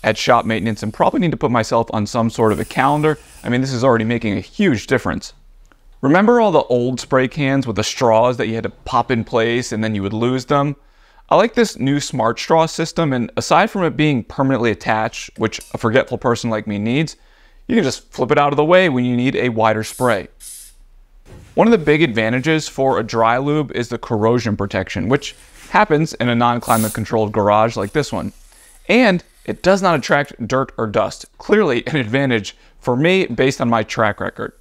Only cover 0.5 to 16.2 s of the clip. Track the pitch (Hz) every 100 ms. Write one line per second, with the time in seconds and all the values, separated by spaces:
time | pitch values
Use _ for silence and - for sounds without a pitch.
0.5 | 110 110 104 110 - - 285 175 131 139
1.5 | 117 110 120 113 110 104 123 113 - 113
2.5 | 101 - - 135 151 151 151 - - -
3.5 | 123 131 127 131 113 110 117 113 98 -
4.5 | - 202 110 - 135 - - - - -
5.5 | - - _ - - 135 170 214 240 214
6.5 | 156 - 123 123 127 - 131 127 - 139
7.5 | 139 127 104 107 - 123 110 123 123 110
8.5 | 113 101 - - 123 - 120 113 120 117
9.5 | 120 123 107 110 107 98 110 120 131 127
10.5 | 143 147 139 _ _ _ _ _ 160 220
11.5 | - 220 - 131 143 - 131 113 117 -
12.5 | 160 160 - 160 - 160 127 117 - -
13.5 | 165 196 202 165 127 151 131 - - 135
14.5 | 131 117 104 - 110 107 - - - 113
15.5 | - - - 117 107 - 123